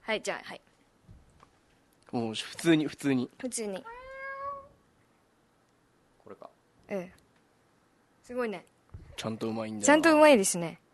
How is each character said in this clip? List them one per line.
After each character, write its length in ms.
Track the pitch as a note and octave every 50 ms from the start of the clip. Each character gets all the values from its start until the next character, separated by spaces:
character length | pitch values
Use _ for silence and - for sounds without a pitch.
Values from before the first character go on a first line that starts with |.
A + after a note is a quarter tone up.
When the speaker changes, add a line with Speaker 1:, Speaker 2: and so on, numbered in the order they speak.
| _ -
Speaker 1:
は 60 | A3
い、 80 | G3+ -
じ 80 | G3+
ゃ 100 | F3 - -
あ、 40 | -
は 60 | E3+
い。 60 | - _ _ _ _ _ _ _ _ _ - - - - _ _ _ - _ _ _ _ _ _ _ _ _ _ _ _ -
Speaker 2:
も 200 | - B2 A#2 A2+
う、 20 | G#2+
普 240 | - - - -
通 160 | - - E3 E3
に、 140 | D#3 D3+
普 100 | - -
通 160 | - - C#3+ C3+
に。 160 | B2+ B2 - _
Speaker 1:
普 100 | _ -
通 200 | B3+ - - A3
に。 180 | G#3 F#3+ F3+ - A4+ A#4 B4 C5 C5 C5+ C5+ C5+ C5+ C5+ C5+ C#5 C#5 C#5+ C#5 C#5 C#5+ _ _ _ _ _ _ _ _ _ _ _ _ _ _ _ _ _ _ _ _ _ _ _ _ _ _ _ _ _ _ _
Speaker 3:
こ 80 | -
れ 40 | G2+
か。 140 | _ - - _ _ _ _ _ _ _ -
Speaker 1:
う 60 | G#3+
ん。 140 | G3 F3 F#3 - - _ _ _ _ _ _ _ _ _ _ _ _ _ _ _ _ _ _ _ _ _
す 100 | - B3
ご 100 | B3+ B3
い 60 | A3+
ね。 160 | G3 E3+ - _ _ _ _ _ - - - - -
Speaker 2:
ち 80 | - -
ゃ 60 | A2
ん 80 | A2+
と 100 | G#2+ A2+
う 60 | A2+ A2
ま 140 | A2+ A2
い 40 | A2
ん 40 | A2
だ 0 |
よ 60 | G#2+
な。 40 | G#2
Speaker 1:
ち 40 | C4+
ゃ 60 | D4
ん 40 | D#4
と 100 | D4 E4 D#4
う 40 | D4+
ま 80 | D#4 D4+
い 60 | C#4+
で 80 | G#3+ F#3+
す 120 | - -
ね。 240 | F3 E3+ D#3+ E3+ - _ _